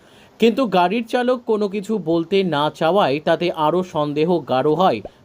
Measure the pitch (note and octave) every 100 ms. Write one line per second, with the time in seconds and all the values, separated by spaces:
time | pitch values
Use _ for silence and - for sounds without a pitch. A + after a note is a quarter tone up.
0 | - - - - A3+ A3+ A#3+ F3+ F3 A#3
1 | A#3 B3 B3 B3+ B3 G#3+ G#3 G#3 F#3+ A3
2 | D#3 E3 E3 G3 F#3+ C#3+ D3+ - D#3+ G3
3 | D#3+ C#3+ E3+ D#3+ E3+ D#3+ D3+ F3 F3+ D#3
4 | D3 C#3+ D#3+ F3 C#3 C3 D3 D#3 F#3 A2+
5 | - -